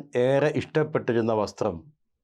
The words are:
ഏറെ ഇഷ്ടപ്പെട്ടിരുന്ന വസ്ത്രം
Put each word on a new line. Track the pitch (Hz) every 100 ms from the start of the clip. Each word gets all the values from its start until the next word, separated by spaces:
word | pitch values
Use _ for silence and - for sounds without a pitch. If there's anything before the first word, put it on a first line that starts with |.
| 147 123
ഏറെ | 123 139 147
ഇഷ്ടപ്പെട്ടിരുന്ന | 131 - 156 147 139 107 117 113
വസ്ത്രം | 110 101 - 107 85 80 _ _ _